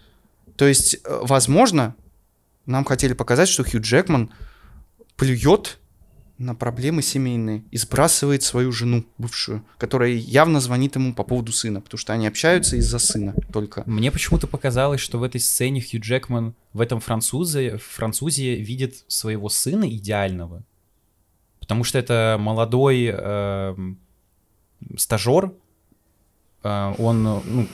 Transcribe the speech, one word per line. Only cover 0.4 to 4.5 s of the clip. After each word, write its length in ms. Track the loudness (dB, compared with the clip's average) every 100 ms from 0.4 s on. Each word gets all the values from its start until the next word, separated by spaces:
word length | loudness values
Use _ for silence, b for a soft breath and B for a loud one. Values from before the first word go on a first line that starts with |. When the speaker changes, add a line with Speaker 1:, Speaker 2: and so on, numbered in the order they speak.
| _ 4
Speaker 1:
То 100 | 4
есть, 280 | 6 2 -2
э, 160 | -4 -4
возможно, 720 | 2 2 4 6 6 4 0 -4 -20 _ _ _ _ _ -4
нам 160 | -2 0
хотели 280 | 2 0
показать, 360 | 0 2 4 4
что 140 | 2
Хью 180 | 0 -2
Джекман 480 | 2 2 4 2 0 b b